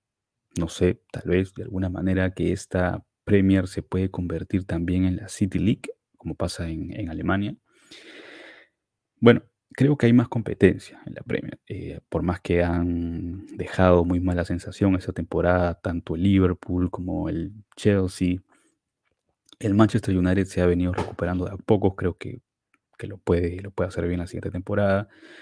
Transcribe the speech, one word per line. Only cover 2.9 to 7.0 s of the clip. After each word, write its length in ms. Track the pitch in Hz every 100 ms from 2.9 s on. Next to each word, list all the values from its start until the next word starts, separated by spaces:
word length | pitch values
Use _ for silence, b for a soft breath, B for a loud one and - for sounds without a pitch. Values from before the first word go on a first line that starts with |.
| 95 - _
Premier 440 | - 101 95 98 92
se 140 | -
puede 280 | - 92 95
convertir 540 | - 87 82 90 95
también 400 | 95 85 85 90
en 120 | 92 92
la 120 | -
City 300 | - 98 90
League, 320 | 95 - - - _ _
como 180 | 165
pasa 340 | 143 85 - 85
en, 240 | 80 67
en 100 | -